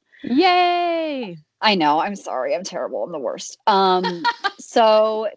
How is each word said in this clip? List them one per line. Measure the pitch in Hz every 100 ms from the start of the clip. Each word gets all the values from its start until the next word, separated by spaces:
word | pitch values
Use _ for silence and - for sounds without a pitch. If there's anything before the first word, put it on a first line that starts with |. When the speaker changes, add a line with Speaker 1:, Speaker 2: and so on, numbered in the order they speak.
| _ _
Speaker 1:
Yay. | - 262 370 359 349 349 349 330 320 269 214 165 _ -
Speaker 2:
I | 214 202
know. | 151 156
I'm | 185 196
sorry. | - 123 131 160
I'm |
terrible. | 190 185 120 107
I'm | 120
the | 165
worst. | 113 - - - -
Um, | 196 190 185 185 175 - -
Speaker 1:
<laughs> | 392 -
Speaker 2:
so | - 247 220 214 220 220 220